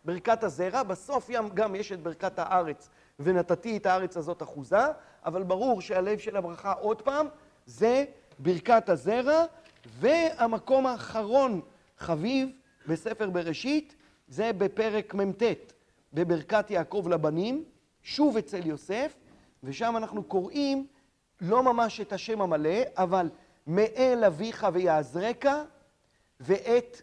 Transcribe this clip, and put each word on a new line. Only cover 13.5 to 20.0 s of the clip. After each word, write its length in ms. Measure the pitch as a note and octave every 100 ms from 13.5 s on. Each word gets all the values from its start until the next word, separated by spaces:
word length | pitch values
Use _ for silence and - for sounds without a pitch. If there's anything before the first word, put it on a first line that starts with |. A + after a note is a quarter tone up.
| D3 B3+ D4+ D4+ _ _ _ -
זה 220 | C3 A3+ F#3+
בפרק 560 | G3 G3 A3 G#3 G#3
מ"ט, 280 | G3 G3 F#3+ A#3 D#3 - _ _ _ _
בברכת 580 | D3+ F3 E3+ - G#3 G#3
יעקב 360 | F#3 D#3 G3+ F3
לבנים, 540 | E3+ D#3 D#3+ G#3+ C#4+ D#4+ _ _ _
שוב 340 | - - D4 A3
אצל 300 | G#3 F#3+ E3
יוסף, 500 | D3 - G#3+ - - _ - _ _
ושם 320 | C3 C#3 A#3
אנחנו 260 | A3+